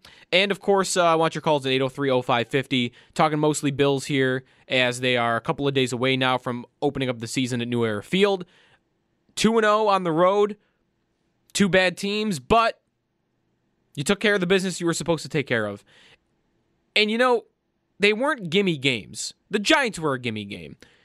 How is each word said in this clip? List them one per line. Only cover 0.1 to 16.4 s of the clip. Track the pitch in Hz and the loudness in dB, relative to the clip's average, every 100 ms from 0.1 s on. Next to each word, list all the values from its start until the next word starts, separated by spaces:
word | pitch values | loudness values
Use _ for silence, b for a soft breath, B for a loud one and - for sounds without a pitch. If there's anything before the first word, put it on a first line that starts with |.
| B B | B B
And, | 180 202 | 0 2
of | 185 | -2
course, | - 196 185 185 | 0 0 2 2
uh, | 170 | 4
I | 160 | 4
want | 160 | 2
your | 160 | 0
calls | 160 147 131 | 0 0 0
at | |
eight | 131 | 0
oh | 135 | -2
three | 139 139 | -2 0
oh | 127 | 0
five | 123 120 113 | 2 0 0
fifty. | 139 - 131 120 b b | -2 0 -2 -2 b b
Talking | - 156 151 | 0 0 2
mostly | 156 147 143 | 0 0 -2
Bills | 139 143 139 | 0 0 0
here, | - 139 131 131 b b - | -2 0 0 -2 b b -2
as | 131 123 123 | 0 0 0
they | 127 123 | -2 0
are | 117 | 0
a | 113 | -2
couple | - 139 139 | -2 -2 -2
of | |
days | 135 123 | 0 0
away | 120 131 131 | 0 0 0
now | 131 127 | 0 0
from | 127 123 117 _ | -4 -8 -12 _
opening | 147 135 127 | -4 -2 -4
up | 120 | -6
the | 113 | -6
season | 139 127 123 | -4 -2 -4
at | 120 | -2
New | 120 | -2
Era | 113 104 | -2 -4
Field. | - 185 202 190 175 b b b _ _ _ _ _ | -2 2 2 0 -8 b b b _ _ _ _ _
Two | - 214 226 | 0 2 4
and | 214 | 4
oh | 214 214 | 4 2
on | 196 | 2
the | 175 | 0
road. | 160 180 202 208 214 _ _ _ _ _ _ _ _ _ | 2 4 4 0 -2 _ _ _ _ _ _ _ _ _
Two | - 202 | 0 2
bad | 185 185 175 | 4 2 0
teams, | 202 208 214 151 | -4 -4 -4 -4
but | 123 226 226 - _ _ _ _ _ _ _ _ _ _ _ 139 | 2 2 2 -4 _ _ _ _ _ _ _ _ _ _ _ -6
you | |
took | 143 196 | -2 0
care | 214 | 2
of | 202 | 0
the | 180 | 2
business | 196 190 170 | 0 0 -4
you | 170 | -4
were | |
supposed | 165 156 160 | -2 -2 -4
to | 143 | -4
take | 156 135 | -4 -2
care | 120 104 | -2 -2
of. | 101 b b b b _ _ | -8 b b b b _ _